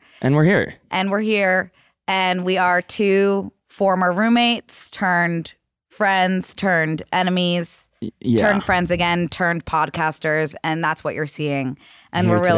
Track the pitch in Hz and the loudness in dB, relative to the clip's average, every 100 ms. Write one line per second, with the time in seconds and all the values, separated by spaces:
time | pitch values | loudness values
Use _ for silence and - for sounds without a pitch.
0 | _ _ 127 147 160 180 85 - _ 185 | _ _ 0 4 4 4 0 -6 _ -4
1 | 190 202 220 208 190 185 185 _ _ _ | -2 -2 0 0 2 0 -2 _ _ _
2 | - 190 185 180 180 185 180 180 - - | -4 0 0 0 0 0 2 2 -2 -2
3 | 202 196 196 196 196 - _ - 196 185 | 2 4 2 0 -4 -14 _ -2 0 2
4 | 180 180 226 240 240 233 - - - - | 2 2 2 4 2 0 -6 -18 -16 -4
5 | 190 175 170 170 160 - _ _ _ - | 0 2 0 -2 -6 -16 _ _ _ -2
6 | 202 190 185 185 - - 196 170 156 156 | 0 2 2 0 -4 -4 0 0 0 -4
7 | - 185 185 180 180 175 170 - - _ | -4 -2 0 0 0 -2 -4 -10 -18 _
8 | - - - 214 214 202 - 180 175 175 | -14 -6 0 2 4 2 0 0 0 0
9 | 175 175 170 - 175 170 - 160 156 - | 0 0 -2 -2 -2 -2 -2 -2 -2 -2
10 | 156 - 160 156 151 - 160 160 160 156 | -4 -2 -2 -2 -2 -4 -6 -2 -2 -4
11 | 151 85 151 - 151 139 127 147 - - | -6 -6 -6 -6 -4 -2 -4 -8 -16 -20
12 | _ 175 175 175 180 | _ 0 2 4 4